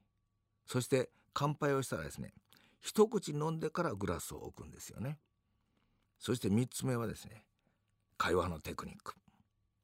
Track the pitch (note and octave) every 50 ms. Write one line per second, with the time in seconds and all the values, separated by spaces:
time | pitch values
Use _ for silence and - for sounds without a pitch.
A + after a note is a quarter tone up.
0 | _ _ _ _ _ _ _ _ _ _ _ _ _ - - B2+ B2 - C3+ C3
1 | B2 - _ _ _ _ _ - C#3+ D3 D3 - D#3 C#3+ C#3 C3+ C3 - B2 F2
2 | D#2 C#2+ - - B1 G1+ - - _ _ - - - - _ _ - - - -
3 | G#3 G#3+ A3+ G3 - - D3 D3 D3+ D#3+ D#3+ D#3+ D#3+ D#3 - F3+ E3 D#3+ A2+ G2
4 | G2 F2+ F2 E2 - - D2 - - B1 - - - - - - - - - -
5 | G#2 C#3 D#3 - _ _ _ _ _ _ _ _ _ _ _ _ _ _ _ _
6 | _ _ _ _ - - B2 A#2+ - G2+ G2 A2+ B2+ A#2+ - - - C3+ B2 A#2
7 | A#2 G#2 - - - - - - - _ _ _ _ _ _ _ _ _ _ _
8 | _ _ _ _ - F2+ E2+ F2+ E2+ F2+ E2+ D#2 - F2 E2 - - - - -
9 | - - - - _ - _ _ _ _ _ _ _ _ _ _